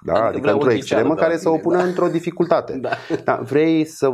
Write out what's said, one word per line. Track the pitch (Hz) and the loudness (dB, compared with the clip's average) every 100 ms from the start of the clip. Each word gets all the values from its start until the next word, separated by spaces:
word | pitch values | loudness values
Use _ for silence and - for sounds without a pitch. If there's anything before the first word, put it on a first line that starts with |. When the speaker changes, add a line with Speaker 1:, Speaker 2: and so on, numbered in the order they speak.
| - | -2
Speaker 1:
da? | |
Speaker 2:
Adică | 95 113 | 0 0
Speaker 1:
Adică | 95 | 0
Speaker 2:
vreau | 135 101 | 0 2
Speaker 1:
într-o | 127 | 2
Speaker 2:
o | |
ghiceală | 110 - 139 | 0 0 0
Speaker 1:
extremă | 127 | 2
Speaker 2:
de | 160 | 2
Speaker 1:
care | 165 | 0
Speaker 2:
la | 165 | 0
Speaker 1:
să | 170 | 0
o | |
Speaker 2:
tine, | 160 | 0
Speaker 1:
pună | 170 180 | 0 0
Speaker 2:
da. | |
Speaker 1:
într-o | 180 180 175 | 0 0 0
dificultate. | 165 165 165 170 156 - 131 | 0 -4 -2 0 0 0 -6
Speaker 2:
<laughs> | |
Da. | - - - 165 | -6 -6 -6 -4
Speaker 1:
Da, | - 127 | -2 -2
vrei | 120 139 160 160 156 | 0 2 2 2 0
să | - 139 | 0 -2